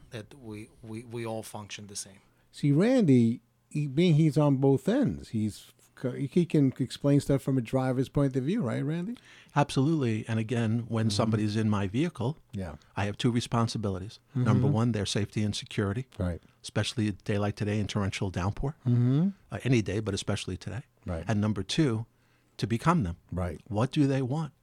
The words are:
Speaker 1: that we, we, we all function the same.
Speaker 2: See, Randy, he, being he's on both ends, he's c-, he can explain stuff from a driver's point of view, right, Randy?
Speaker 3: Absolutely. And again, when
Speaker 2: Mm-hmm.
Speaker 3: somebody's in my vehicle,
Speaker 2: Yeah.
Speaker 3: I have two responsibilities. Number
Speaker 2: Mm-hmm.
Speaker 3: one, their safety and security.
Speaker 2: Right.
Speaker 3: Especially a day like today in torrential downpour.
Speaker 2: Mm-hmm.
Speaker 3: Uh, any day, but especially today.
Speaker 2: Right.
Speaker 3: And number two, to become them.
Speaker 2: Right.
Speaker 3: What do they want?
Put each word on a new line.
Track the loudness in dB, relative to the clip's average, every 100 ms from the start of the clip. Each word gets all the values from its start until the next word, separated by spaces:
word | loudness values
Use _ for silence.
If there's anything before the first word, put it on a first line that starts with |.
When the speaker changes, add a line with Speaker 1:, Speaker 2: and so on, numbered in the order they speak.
| -12
Speaker 1:
that | -16 -16 -18
we, | -14 -14 -16 _
we, | -14 -14
we | -12 -10
all | -8 -8
function | -10 -14 -14 -14 -14
the | -14
same. | -14 -18 _ _ _
Speaker 2:
See, | -2 2
Randy, | 2 4 4 6 6 6 0 _ _ _
he, | -6 -4
being | 2 4 6
he's | 4 4
on | 4 4
both | 4 4 2
ends, | 2 0 -2 -4
he's | -2 -2 -4 -18 _ _ -8
c-, | -6 -4 0
he | 2 4
can | 4 4 2
explain | -6 -2 4 4
stuff | 4 0
from | 2 0
a |
driver's | 0 0 0 0 0
point | 0 0 0
of |
view, | -2 -2
right, | -2 -2
Randy? | -2 -4 -6 -10 -16 -20 -4 0
Speaker 3:
Absolutely. | 2 2 2 2 0 -2 -2
And | -2
again, | 0 0 0 -2 -2
when | 0 0
Speaker 2:
Mm-hmm. |
Speaker 3:
somebody's | 2 2 2 0 0
in | 2
my | 2 0
vehicle, | -2 -2 -2 -4 -4 _
Speaker 2:
Yeah. | -10 -10 -12 _ -6
Speaker 3:
I | -4
have | 0
two | 0
responsibilities. | 0 0 0 0 -2 -4 -4 -8 -16 _ -2
Number | 2 4 4
Speaker 2:
Mm-hmm. |
Speaker 3:
one, | 2 2
their | 0 -2
safety | -2 -2 -2
and | -2
security. | -4 -8 -4 -2 -4 -8 -4
Speaker 2:
Right. | -4 -4 _ _
Speaker 3:
Especially | -8 -4 -4 -2 -2
a |
day | -2 -4 -2
like | -2 -2
today | -2 -2
in | -2
torrential | -2 -2 -2 -4
downpour. | -2 -4 -2 -6 -4 0
Speaker 2:
Mm-hmm. | 2 4 4 2 -2 -10
Speaker 3:
Uh, | -6
any | 0 2
day, | 2 -4
but | -4
especially | -4 -4 -4 -4 -10
today. | -8 -12 -12 _
Speaker 2:
Right. | -8 -8 -2
Speaker 3:
And | 0
number | 0 -2
two, | -4 0 0 0 -6 _ _ _ _ -8
to | -4
become | -2 2 2
them. | 0 -4 -8
Speaker 2:
Right. | -6 -6 -6 -6
Speaker 3:
What | -2 0
do | 2 2
they | 0
want? | -2 -4 -6 _